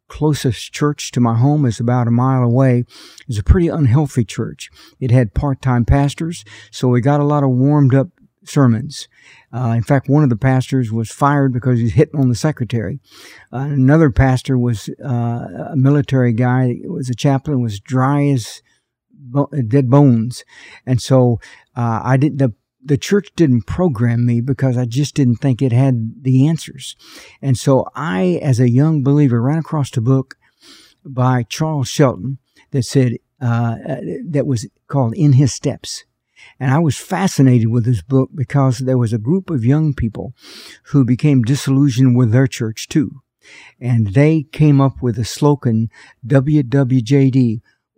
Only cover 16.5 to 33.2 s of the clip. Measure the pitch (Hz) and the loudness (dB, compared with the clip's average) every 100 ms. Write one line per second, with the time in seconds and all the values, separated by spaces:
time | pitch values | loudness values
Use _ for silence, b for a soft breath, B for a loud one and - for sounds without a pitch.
16.5 | 127 127 120 - 170 127 120 147 135 156 | 0 0 -2 -8 -8 -6 -2 0 0 -2
17.5 | 139 120 101 - 127 131 143 143 135 107 | -2 -2 -6 -4 -2 0 2 2 0 -4
18.5 | - _ _ _ _ _ _ 135 127 139 | -16 _ _ _ _ _ _ -6 -4 -2
19.5 | 147 113 135 127 139 143 117 113 123 - | -2 0 0 4 6 6 4 0 -8 -18
20.5 | B B B - 127 - 131 123 117 B | B B B -4 -4 2 2 2 0 B
21.5 | B B - 117 113 - 131 147 139 135 | B B -6 -4 -4 0 0 0 0 -2
22.5 | 101 _ _ 143 143 - 202 - - 165 | -4 _ _ -4 -4 0 -2 -2 0 2
23.5 | 123 - - 180 117 120 117 120 117 123 | 2 -2 -2 -2 0 0 0 0 0 -2
24.5 | 135 135 123 123 120 147 - 131 117 139 | -2 0 -2 -2 -4 -4 0 0 2 0
25.5 | 123 135 120 139 123 113 - 131 131 143 | 0 0 2 2 0 -4 -6 0 2 2
26.5 | 165 - 135 - - B B B B 135 | 0 -6 -16 -18 -18 B B B B -4
27.5 | 123 - 131 - - 151 185 185 170 147 | -2 2 0 0 -8 -6 -2 0 -2 0
28.5 | 117 127 120 151 156 135 147 147 120 123 | 2 2 4 2 2 0 2 2 2 0
29.5 | 160 147 156 135 - 113 135 127 - b | -2 -4 -4 -4 -2 0 0 -2 -14 b
30.5 | b b b b b - 127 127 127 117 | b b b b b -14 -2 0 0 -4
31.5 | - 156 151 131 - 139 95 104 135 _ | -6 -4 -4 -4 0 0 0 -8 -10 _
32.5 | b b 139 - 143 127 113 | b b -4 0 0 0 -2